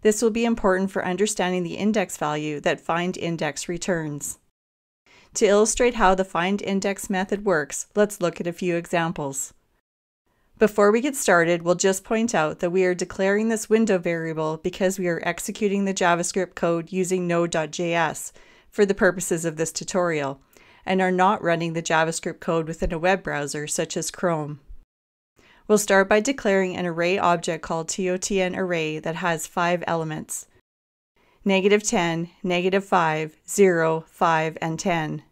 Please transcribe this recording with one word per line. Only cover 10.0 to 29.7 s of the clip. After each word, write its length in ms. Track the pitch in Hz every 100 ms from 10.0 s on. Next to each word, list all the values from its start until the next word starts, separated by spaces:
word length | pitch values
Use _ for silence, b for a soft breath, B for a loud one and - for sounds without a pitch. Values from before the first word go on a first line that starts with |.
| _ _ _ _ _ _
Before 340 | 208 208 202
we 80 | 226
get 160 | 277 277
started, 460 | - 175 165 175
we'll 140 | 170 175
just 280 | 190 190
point 320 | - 220 226 180
out 240 | 156 165
that 120 | 180
we 120 | 185
are 100 | 185
declaring 540 | 180 180 - 190 202 220
this 220 | 220 -
window 280 | 214 220 190
variable 600 | 175 165 165 160 156 156
because 420 | 180 180 190 190
we 80 | 175
are 140 | 165
executing 600 | 170 170 - 202 208 202 196
the 80 |
JavaScript 600 | 190 180 170 180 202 180
code 380 | - 170 170 165
using 340 | 185 180 185 175
Node 260 | 170 170
dot 200 | 170 156
J 220 | 156 175
S 400 | 170 160 139 - b b b b
for 160 | - 202
the 80 |
purposes 520 | 196 190 180 - 170 165
of 100 | 156
this 160 | 160
tutorial, 720 | - 170 190 175 156 139 139 b b b b -
and 160 | 190
are 120 | 185
not 280 | 185 185 214
running 300 | 170 165 165
the 100 | 165
JavaScript 600 | 165 160 160 165 180 160
code 260 | - 165 160
within 240 | - 180
a 80 | 170
web 240 | 175 190
browser 440 | 175 147 143 147 151
such 280 | - 160 180
as 160 | 160
Chrome. 480 | - 185 165 147 147 _ - _ _ _ _ _ _ b b _
We'll 80 | 208
start 320 | 208 196 196
by 100 | 214
declaring 560 | 220 277 220 196 185 175
an 100 | 180
array 320 | 165 170 196
object 460 | - 170 170 160
called 240 | - 165 160
T 220 | - 185
O 80 | 185
T 240 | - 196
N 120 | 185
array 460 | 180 185 170 156 156
that 160 | 160 165
has 320 | 175 165 -
five 340 | - 170